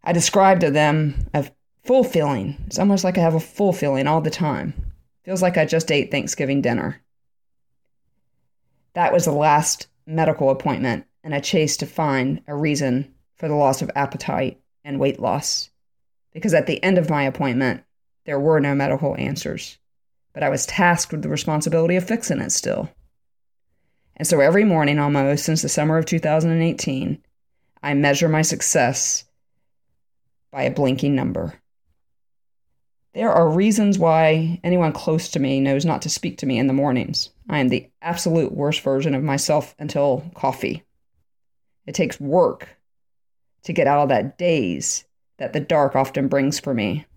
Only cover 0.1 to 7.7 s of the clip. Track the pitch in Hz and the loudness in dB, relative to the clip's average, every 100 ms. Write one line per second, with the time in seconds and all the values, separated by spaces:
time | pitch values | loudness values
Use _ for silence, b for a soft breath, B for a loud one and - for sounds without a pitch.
0.1 | 175 - 202 190 185 160 147 151 156 151 | 0 2 4 6 6 4 4 4 2 0
1.1 | - - 147 135 _ _ _ - 262 247 | -2 -2 -2 -4 _ _ _ 2 2 4
2.1 | 170 147 127 98 143 - - 202 196 185 | 0 0 -2 -4 -8 -8 0 2 2 2
3.1 | 185 165 160 160 - 202 180 143 135 139 | 2 2 2 -4 -2 0 0 -2 0 2
4.1 | 160 156 - 156 92 - - - - _ | 0 0 -2 -2 -2 -6 -8 -10 -12 _
5.1 | _ - 185 180 175 156 165 165 147 - | _ -8 0 0 2 2 0 0 -2 0
6.1 | 143 - - 139 139 123 117 - - _ | -4 -4 -4 -2 0 0 -2 -4 -8 _
7.1 | _ _ _ _ _ _ | _ _ _ _ _ _